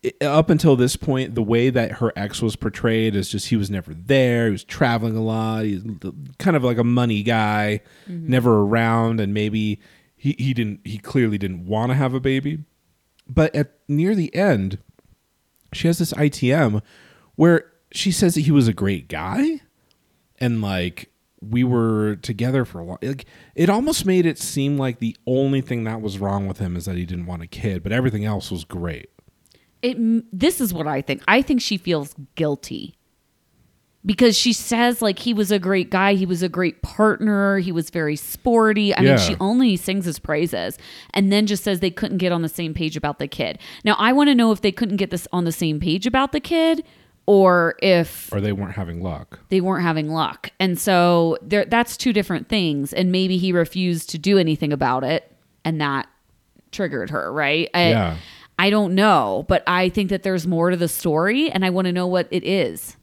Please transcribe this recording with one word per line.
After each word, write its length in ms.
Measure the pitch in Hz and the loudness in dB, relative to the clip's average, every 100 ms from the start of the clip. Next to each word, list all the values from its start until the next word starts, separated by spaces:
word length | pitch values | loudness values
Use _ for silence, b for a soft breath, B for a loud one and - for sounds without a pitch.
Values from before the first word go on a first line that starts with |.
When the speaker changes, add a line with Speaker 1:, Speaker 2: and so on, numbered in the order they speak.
Speaker 1:
i-, 80 | 123 - | -6 -4
up 260 | 143 151 165 | 2 2 4
until 240 | 156 165 | 4 6
this 220 | 127 123 - | 6 4 0
point, 400 | - 131 131 117 | -2 -2 -2 -4
the 60 | |
way 280 | 107 117 127 | 0 2 4
that 220 | 123 113 | 2 -2
her 200 | - 120 - | -2 -4 -2
ex 260 | 101 - | -8 -2
was 140 | 117 - | -4 -2
portrayed 580 | 110 - 117 113 110 | -6 -2 0 2 2
is 140 | 101 90 | 0 -2
just 180 | 104 - | -6 -2
he 100 | 110 | -2
was 140 | 98 | 0
never 240 | 98 85 | -4 -8
there. 520 | 80 98 135 127 120 113 | -14 0 2 4 2 0
He 40 | |
was 140 | 98 | -2
traveling 520 | - - 127 117 113 110 | -8 -2 0 0 -2 -2
a 60 | |
lot. 440 | 110 110 110 110 107 | -2 -2 -2 -2 -4
He's 180 | 98 110 92 | -4 -8 -10
l-, 80 | 95 - 139 - | -12 -14 -18 -4
kind 180 | 196 156 | 0 2
of 80 | |
like 140 | 123 120 | 0 0
a 40 | |
money 380 | 120 123 120 107 | 2 2 0 0
guy, 580 | 107 113 107 107 104 104 b b b | 0 0 0 0 -2 -4 b b b
Speaker 2:
Mm-hmm. 200 | 175 160 | -10 -2
Speaker 1:
never 300 | 127 120 107 | 2 4 4
around. 580 | 101 113 117 117 113 113 | 4 2 2 2 2 0
And 120 | 101 | -2
maybe 460 | 104 107 110 107 101 b b b _ | -2 -2 0 -2 -4 b b b _
he, 180 | 139 - | -4 -2
he 160 | 131 | -2
didn't, 280 | 120 110 101 | 0 -2 -6
he 140 | - 107 | -12 -12
clearly 400 | - 127 113 104 | -4 0 0 0
didn't 280 | 98 90 90 | -4 -6 -4
wanna 280 | 107 120 | -2 0
have 180 | 135 131 | 0 0
a 60 | 131 | -2
baby. 440 | 131 135 147 156 151 _ _ _ _ _ - | -2 -2 -4 -8 -12 _ _ _ _ _ -4
But 260 | 131 156 | 2 2
at 200 | 147 143 _ - | 2 -4 _ -2
near 300 | 147 180 214 | 0 2 0
the 180 | 160 | 0
end, 440 | 160 202 117 95 98 _ _ _ _ _ _ _ _ _ | 0 2 2 0 -6 _ _ _ _ _ _ _ _ _
she 140 | - 170 | -2 0
has 120 | 170 | 0
this 140 | 165 | -2
I 120 | - 147 | 0 0
T 260 | - 123 | 2 0
M 300 | 151 127 104 b b b b b - | 2 2 0 b b b b b 4
where 340 | 165 165 - _ _ | 4 4 0 _ _
she 180 | - 196 | -4 -2
says 240 | 165 185 | 2 2
that 60 | 160 | 2
he 100 | 147 | 4
was 160 | 139 113 | 4 4
a 60 | |
great 340 | 95 98 90 65 | 2 -2 -2 -6
guy 520 | 78 80 208 302 311 _ _ _ _ _ _ _ _ | -8 -4 0 -2 -2 _ _ _ _ _ _ _ _
and, 200 | 123 113 | -2 0
like, 460 | 101 95 90 - - _ _ _ | -2 -2 -4 -6 -20 _ _ _
we 220 | 104 123 | -4 0
were 520 | 123 120 113 107 107 104 | 2 2 2 2 0 -4
together 500 | - 104 123 135 120 | -8 -4 2 2 0
for 140 | 87 | -8
a 40 | |
while. 140 | 85 - | -12 -8
Like, 240 | - 135 - b b | -6 -8 -12 b b
it 160 | - 175 | 0 2
almost 340 | 208 294 294 | 4 0 0
made 220 | 190 185 170 | 2 2 2
it 100 | - | -2
seem 400 | - 147 139 143 | -6 -2 0 0
like 220 | 131 120 | -2 -2
the 180 | 113 - - | -6 -6 -2
only 360 | 127 139 139 | 0 2 0
thing 220 | 131 120 | -2 -4
that 180 | 110 113 | -4 -4
was 160 | 107 95 | -6 -4
wrong 280 | 101 98 98 | -2 -2 -4
with 120 | 95 | -4
him 180 | 95 87 | -4 -4
is 80 | |
that 120 | 82 90 | -6 -6
he 80 | 87 | -6
didn't 180 | 90 | -8
want 160 | 87 87 | -8 -10
a 60 | 82 | -12
kid, 360 | - 110 92 | -8 -6 -4
but 100 | 95 | -4
everything 340 | 117 127 107 104 | -2 -2 -2 -4
else 240 | 101 - | -4 -6
was 120 | 92 | -10
great. 440 | 80 90 85 78 - _ _ _ _ b b _ | -10 -8 -8 -10 -16 _ _ _ _ b b _
Speaker 2:
It 140 | 247 233 | -6 -2
m-, 280 | 226 226 226 | 0 0 -2
this 280 | 185 302 359 | 0 0 2
is 120 | 226 | -2
what 120 | 170 151 | -2 -2
I 140 | 139 | -4
think. 220 | - 139 - | -4 -2 4
I 140 | 226 | 2
think 180 | 269 254 | 4 -2
she 160 | - 190 | 0 -4
feels 380 | 180 160 139 - 135 | -2 -2 -2 -14 -16
guilty. 600 | - 151 143 - - - _ _ _ _ _ _ _ _ _ _ _ | -4 -2 -2 -8 -12 -12 _ _ _ _ _ _ _ _ _ _ _
Because 300 | 190 202 247 | -4 4 4
she 200 | 208 240 | 6 0
says, 480 | 220 - 226 240 240 | 0 -2 2 2 2
like, 160 | 220 190 | -2 -2
"He 160 | 240 | -2
was 160 | 214 196 | 0 2
a 60 | 208 | 0
great 320 | 180 196 - | 2 0 0
guy. 240 | 190 196 | 2 2
He 100 | 196 | 2
was 180 | 185 175 | 0 0
a 60 | 180 | -2
great 320 | 175 180 - | -2 -4 -4
partner. 800 | - - 214 - 214 202 196 196 | -8 2 2 2 0 2 2 0
He 120 | 185 | 0
was 200 | 170 160 | -4 -4
very 260 | 175 151 151 | -4 -4 -4
sporty." 800 | - - 254 233 220 214 208 - | -10 -6 2 4 4 4 2 4
I 40 | |
mean, 80 | - | 4
Speaker 1:
Yeah. 80 | 131 | 4
Speaker 2:
she 180 | 92 - | 2 0
only 360 | 196 240 254 185 | 0 2 2 2
sings 300 | - 196 175 | -2 -4 -4
his 120 | 151 | -6
praises 600 | - 151 170 95 87 - B B B | -4 -2 -2 -2 -6 -10 B B B
and 180 | - 196 | 0 2
then 160 | 202 214 | 2 2
just 160 | 202 | 0
says 180 | 214 185 | -2 -2
they 100 | 185 | -2
couldn't 260 | 175 214 185 | -4 -4 -2
get 160 | 180 | 0
on 80 | 170 | 0
the 80 | 160 | -2
same 240 | - 165 | -4 -6
page 240 | 156 156 151 | -4 -6 -4
about 220 | 147 143 | -8 -6
the 100 | 139 | -10
kid. 300 | - 110 - B B | -6 -6 -8 B B
Now, 120 | 214 208 | 0 2
I 160 | 220 | 4
wanna 200 | 262 294 | 4 6
know 180 | 247 226 | 6 4
if 100 | 208 | 2
they 100 | 208 | 0
couldn't 240 | 185 226 190 | -2 -4 -2
get 140 | 190 | -2
this 180 | 180 - | -6 -4
on 100 | 180 | -2
the 80 | 170 | -2
same 280 | 160 165 151 | -2 -2 -2
page 260 | 180 180 226 | -2 -2 0
about 260 | 262 269 | 0 0
the 80 | 294 | -4
kid 420 | - 330 320 330 b b b b - | -2 2 2 0 b b b b 4
or 480 | 202 190 180 170 - | 6 8 6 2 0
if 500 | 190 180 165 - - | 2 4 2 -8 -6
Speaker 1:
Or 80 | 104 | -4
they 120 | 104 | -2
weren't 200 | 98 95 | -2 -4
having 300 | 98 87 85 | -6 -8 -6
luck. 380 | 90 73 - - _ | -6 -8 -12 -20 _
Speaker 2:
they 100 | 190 | 0
weren't 220 | 180 180 | 0 0
having 240 | 175 156 151 | 0 0 -2
luck. 400 | 160 151 - - _ | -2 -4 -6 -16 _
And 200 | 190 170 | -2 0
so 580 | - 180 175 170 165 - | 2 4 6 4 2 0
there, 240 | 127 202 - | -2 -2 2
that's 320 | 226 233 - | 0 0 -2
two 160 | 254 | 0
different 340 | 208 190 170 - | 0 -2 -6 -2
things. 460 | 220 170 143 139 | 0 0 -2 -4
And 180 | - 180 | -2 0
maybe 240 | 185 185 185 | 2 2 2
he 160 | 185 | 2
refused 560 | 175 160 185 180 165 - | 2 0 -2 -2 -2 -6
to 80 | 165 | -4
do 200 | 180 196 | 2 4
anything 340 | 160 147 147 | 4 0 -2
about 320 | 143 135 127 | 0 0 0
it, 260 | 135 160 - _ _ _ | 0 -4 -4 _ _ _
and 160 | 170 160 | -6 -2
that 260 | 147 139 - _ _ _ _ _ _ | -2 -4 -8 _ _ _ _ _ _
triggered 380 | - 180 127 92 | -6 -4 -4 -6
her, 200 | 147 76 | -6 -6
right? 380 | 143 143 156 165 | -4 0 0 0
I, 140 | 175 170 | 2 2
Speaker 1:
Yeah. 260 | 117 87 82 B B B - | 2 0 -4 B B B -2
Speaker 2:
I 120 | 196 | 0
don't 240 | 208 196 | 2 2
know, 500 | 185 214 170 107 95 160 | 2 4 4 2 -4 0
but 160 | 180 - | 0 2
I 240 | 180 185 | 0 0
think 180 | 190 190 | 0 -2
that 140 | 190 | -2
there's 240 | 196 185 165 | -2 -2 0
more 240 | 165 175 | 0 2
to 60 | 180 | 0
the 100 | 170 | -2
story, 600 | - 175 151 185 254 320 | -2 0 0 2 0 0
and 160 | 190 190 | 0 0
I 20 | |
wanna 220 | 180 185 | 0 -2
know 140 | 180 180 | -2 0
what 220 | 180 - | -2 0
it 140 | 175 | -4
is. 520 | - 190 127 80 - - | 0 0 -2 -4 -14 -20